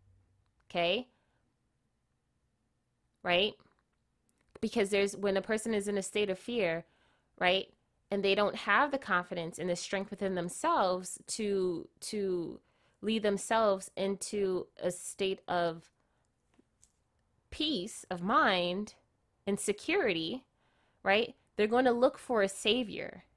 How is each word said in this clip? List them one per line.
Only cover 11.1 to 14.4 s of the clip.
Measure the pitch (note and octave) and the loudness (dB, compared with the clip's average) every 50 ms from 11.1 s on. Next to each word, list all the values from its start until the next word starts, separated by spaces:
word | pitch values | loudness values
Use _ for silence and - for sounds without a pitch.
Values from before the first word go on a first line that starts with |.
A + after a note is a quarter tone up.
| - - - | -12 -12 -10
to, | - - - A3 G3+ G3 F#3+ F#3 F3+ E3+ - - - _ _ | -8 -6 -4 -2 0 0 0 0 0 -2 -4 -8 -12 _ _
to | - - - G#3 G3 F#3+ F#3 F3 E3 - - - - _ _ _ _ _ _ _ | -10 -6 -4 -2 -2 0 0 -2 -4 -6 -8 -12 -16 _ _ _ _ _ _ _
lead | - G#3 A3 A3 G#3 | -2 -2 0 2 2
themselves | G#3 G3+ G3 - - A3+ A3+ A3+ G#3 G3 F#3+ F#3+ - - | 2 0 0 0 0 2 4 4 4 2 2 -2 -8 -6
into | - G3 G3 G3 F#3 - - - G#3 | -4 -2 -2 -2 -4 -6 -6 -2 -2